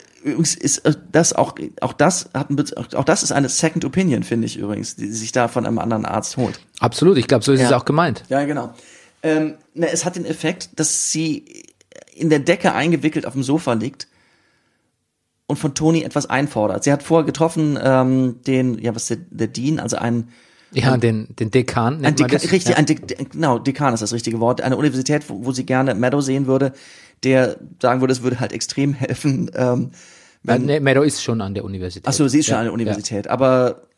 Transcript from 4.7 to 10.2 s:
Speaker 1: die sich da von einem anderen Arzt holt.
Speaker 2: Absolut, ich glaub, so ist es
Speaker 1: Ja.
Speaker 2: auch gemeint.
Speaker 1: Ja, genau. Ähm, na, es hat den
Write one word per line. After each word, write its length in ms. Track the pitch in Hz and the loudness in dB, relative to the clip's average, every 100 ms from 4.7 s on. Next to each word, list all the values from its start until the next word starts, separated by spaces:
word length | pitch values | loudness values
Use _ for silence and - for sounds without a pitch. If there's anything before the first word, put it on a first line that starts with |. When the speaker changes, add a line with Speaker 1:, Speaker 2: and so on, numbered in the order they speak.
| 104 107 - | -6 -8 -8
Speaker 1:
die 120 | 101 | -8
sich 200 | 110 110 | -8 -4
da 160 | 131 117 | 0 0
von 180 | 127 110 | 0 -2
einem 140 | 113 | -2
anderen 260 | 113 110 107 | -2 -2 -2
Arzt 320 | - - - | -4 -6 -4
holt. 220 | 117 - - - | -4 -4 -14 -4
Speaker 2:
Absolut, 380 | 120 - 160 170 | -2 4 4 4
ich 100 | - | 4
glaub, 160 | 127 | 2
so 100 | 139 | 4
ist 80 | 135 | 4
es 80 | 127 | 4
Speaker 1:
Ja. 80 | 127 | 2
Speaker 2:
auch 80 | - | 2
gemeint. 380 | 147 170 - - | 2 2 0 -4
Speaker 1:
Ja, 140 | 135 | -2
genau. 300 | 143 - 120 - - - - _ | -2 -4 -8 -12 -20 -20 -20 _
Ähm, 320 | 156 156 156 147 _ | -2 0 0 -6 _
na, 140 | - 165 | -4 -2
es 180 | 165 180 | -2 -4
hat 100 | |
den 100 | 180 | -6